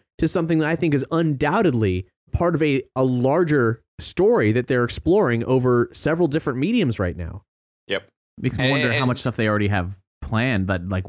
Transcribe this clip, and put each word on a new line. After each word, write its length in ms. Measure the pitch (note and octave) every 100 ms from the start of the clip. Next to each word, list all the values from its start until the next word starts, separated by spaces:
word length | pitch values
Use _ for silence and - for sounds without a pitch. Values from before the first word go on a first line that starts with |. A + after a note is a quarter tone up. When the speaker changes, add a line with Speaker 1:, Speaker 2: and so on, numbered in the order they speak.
| _ -
Speaker 1:
to 100 | D#3+
something 300 | F3+ E3 D#3+
that 100 | D3+
I 80 | E3
think 180 | E3+
is 120 | C#3+ C#3
undoubtedly 960 | E3 D#3+ C3+ D3 G3+ F#3 A#2+ G#2 F2+ - _ _
part 220 | - E3+
of 80 | D#3+
a, 200 | D#3 C3+ - C3
a 80 |
larger 800 | C3 B2 C3 D#3+ E3 D3 A2+ A2+ _ -
story 540 | - - G3+ A3+ G#2+
that 140 | A#2 A#2+
they're 180 | B2+
exploring 580 | A#2+ - D#3 G3+ D3+ A#2
over 440 | - C3 B2+ A#2+ A#2+
several 340 | - C#3+ E3 E3
different 300 | D#3 D3+ B2
mediums 400 | F3+ B3 C#3+ G#2
right 180 | F2+ E2+
now. 280 | D#2+ F2+ - _ _ _ -
Speaker 2:
Yep. 220 | F#2+ - _ _ -
Speaker 3:
Makes 200 | B2+ A2
me 60 |
Speaker 2:
And, 60 | C3
Speaker 3:
wonder 200 | C#3 B2
how 60 | C#3+
Speaker 2:
and 80 | B2+
Speaker 3:
much 140 | A#2
stuff 160 | B2+ G#2+
they 120 | A2
already 200 | G#2 G2+
have 300 | G2+ F2+ G2 _ _
planned, 460 | - A2 B2+ G#2 F#2+
but, 200 | F#2 F#2
like, 160 | F#2